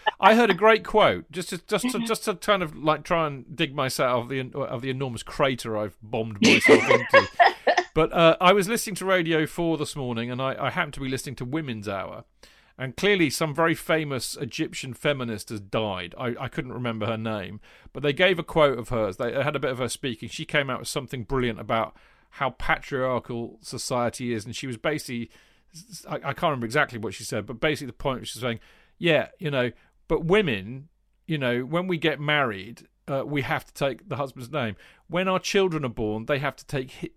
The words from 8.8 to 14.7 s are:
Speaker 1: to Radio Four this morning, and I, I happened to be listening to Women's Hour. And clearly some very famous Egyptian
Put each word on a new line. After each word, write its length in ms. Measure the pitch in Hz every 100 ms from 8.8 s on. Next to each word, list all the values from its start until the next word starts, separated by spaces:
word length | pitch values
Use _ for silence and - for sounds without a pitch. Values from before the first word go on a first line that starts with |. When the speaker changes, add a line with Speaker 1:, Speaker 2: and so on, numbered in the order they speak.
| - 180
Speaker 1:
to 80 | 190
Radio 400 | 185 165 160 151
Four 320 | - 165 156
this 180 | 151 151
morning, 340 | 127 113 120
and 120 | 123
I, 240 | 135 - 135
I 40 |
happened 260 | 180 160 135
to 40 |
be 100 | 135
listening 260 | 131 - 123
to 80 | 123
Women's 420 | 156 147 110 104
Hour. 380 | 98 92 90 - _ - _ _ -
And 200 | 127 -
clearly 320 | 196 202 156
some 240 | - 160
very 220 | 143 165 156
famous 600 | - 160 147 131 - -
Egyptian 580 | 123 - 175